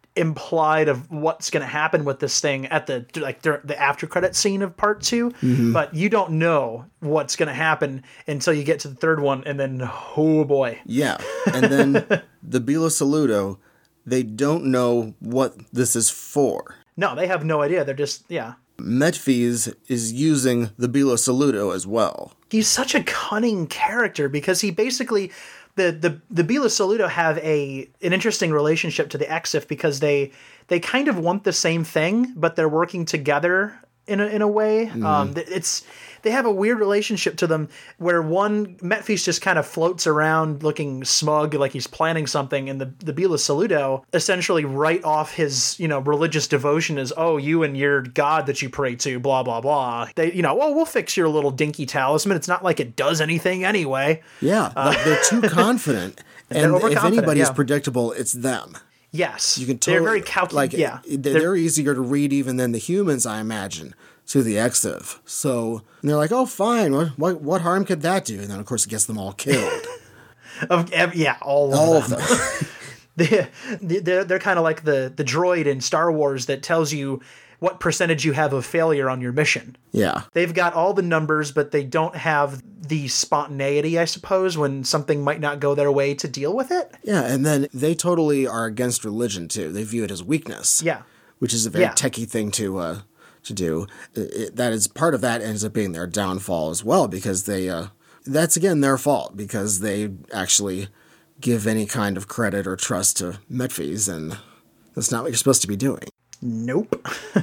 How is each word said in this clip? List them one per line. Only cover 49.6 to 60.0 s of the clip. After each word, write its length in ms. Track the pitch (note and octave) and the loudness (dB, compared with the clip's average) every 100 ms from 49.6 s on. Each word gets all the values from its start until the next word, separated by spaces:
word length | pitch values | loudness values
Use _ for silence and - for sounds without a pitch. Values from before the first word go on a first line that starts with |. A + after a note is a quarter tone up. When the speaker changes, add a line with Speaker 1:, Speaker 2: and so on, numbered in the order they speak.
Speaker 1:
blah." 480 | C3 D3 B2+ A#2 A#2 - | 0 0 0 -4 -6 -2
They, 160 | E3 | 0
you 100 | F3+ | 2
know, 120 | D#3 D3+ | 0 2
"Well, 180 | D4+ | 2
we'll 100 | D4 | 2
fix 320 | D#4+ A#3+ - - | 0 -2 -2 0
your 120 | E3 | 2
little 240 | D3+ C#3+ | 2 0
dinky 340 | C3+ D3+ D3 C#3 | 0 -2 -2 -4
talisman. 500 | D3 C3 D3+ G3 F3+ | 0 2 2 2 0
It's 120 | F3+ | 0
not 160 | F3+ | 0
like 160 | F#3 D#3+ | 0 0
it 160 | B2 A2+ | -2 -2
does 240 | C3+ D#3+ | 0 0
anything 440 | D3+ E3+ F3+ F#3 | 0 0 0 0
anyway." 560 | F#3 G#3 D3 C3+ C#3 D#3+ - - | 0 0 0 0 0 0 -4 -2
Speaker 2:
Yeah, 320 | C3+ G#3 C3+ | 2 2 0
Speaker 1:
Uh, 200 | - C#3+ - | 0 2 2
Speaker 2:
like, 80 | |
they're 180 | D#3 D3+ | 2 4
too 180 | - A3+ | 4 4
Speaker 1:
<laughs> 60 | G#3+ | 4
Speaker 2:
confident. 720 | F3 G3+ B3 - A2+ F#2 - - - _ | 4 4 2 0 -2 -2 -10 -20 -20 _
Speaker 1:
They're 160 | D#3 | 2
Speaker 2:
And 100 | D#3 F3+ | 4 4
if 60 | |
Speaker 1:
overconfident, 360 | A3 - F3 A3+ | 4 4 4 4
Speaker 2:
anybody's 300 | D#3+ D3 C#3+ | 4 4 4
Speaker 1:
yeah. 40 | |
Speaker 2:
predictable, 560 | C3 C3 C#3+ C#3+ B2 A#2 | 2 2 0 0 0 -2
it's 200 | - A#2+ | -2 -6
them. 440 | B2 B2+ A#2 A#1+ E2 _ _ _ | -4 -4 -4 -8 -20 _ _ _
Speaker 1:
Yes. 440 | D#3 E3 G2 - - | -4 -4 -2 -2 -2
Speaker 2:
You 60 | B2+ | -2
can 100 | B2+ | -2
Speaker 1:
They're 240 | - F#3 | 2 2